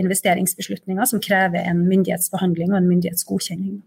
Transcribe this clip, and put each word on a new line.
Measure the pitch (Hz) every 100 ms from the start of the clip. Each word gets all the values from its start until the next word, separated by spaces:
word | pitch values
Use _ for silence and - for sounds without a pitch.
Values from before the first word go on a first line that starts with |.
investeringsbeslutninger | 185 196 202 190 185 - 190 196 - 190 254
som | 208
krever | - 190 190 175
en | 175 175 180
myndighetsbehandling | 190 185 175 - 185 185 165 175
og | 196
en | 180
myndighetsgodkjenning. | 180 175 175 - 190 - 180 190 202